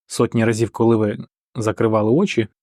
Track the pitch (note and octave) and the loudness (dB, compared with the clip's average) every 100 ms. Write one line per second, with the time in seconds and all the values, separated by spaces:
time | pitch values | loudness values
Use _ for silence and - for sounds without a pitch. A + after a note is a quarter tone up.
0 | - - A#2 A#2 A2+ A2 A2+ - A2+ A2+ | -10 -2 0 2 0 0 -2 0 2 2
1 | G#2+ - - _ _ - A2 G#2+ A2+ A2 | 0 -4 -12 _ _ -6 -4 -2 0 0
2 | G#2+ C3 G3+ - A2 _ | 2 2 0 -2 -4 _